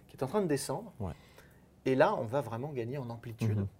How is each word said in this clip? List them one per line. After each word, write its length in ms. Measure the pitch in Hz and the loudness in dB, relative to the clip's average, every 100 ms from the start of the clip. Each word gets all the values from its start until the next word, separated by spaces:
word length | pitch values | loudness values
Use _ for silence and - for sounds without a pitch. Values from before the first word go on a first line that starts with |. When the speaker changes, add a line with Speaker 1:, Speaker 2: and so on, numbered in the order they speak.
| - | -20
Speaker 1:
qui 80 | - | -6
est 80 | |
en 40 | 135 | 0
train 140 | 214 | 2
de 60 | 180 | 2
descendre. 460 | 139 - 151 226 - | 2 0 -4 -6 -8
Speaker 2:
Ouais. 100 | 92 - - - - - - - 131 | -8 -8 -16 -20 -20 -20 -20 -4 2
Speaker 1:
Et 100 | 131 | 6
là, 200 | 180 202 | 6 4
on 80 | |
va 160 | 117 139 | 0 -2
vraiment 320 | 113 113 147 | -2 -6 -4
gagner 260 | 131 117 143 | -4 -4 -6
en 120 | 120 | -8
amplitude, 480 | 117 120 113 113 107 | -10 -12 -2 0 2
Speaker 2:
Mhm. 100 | 98 | -2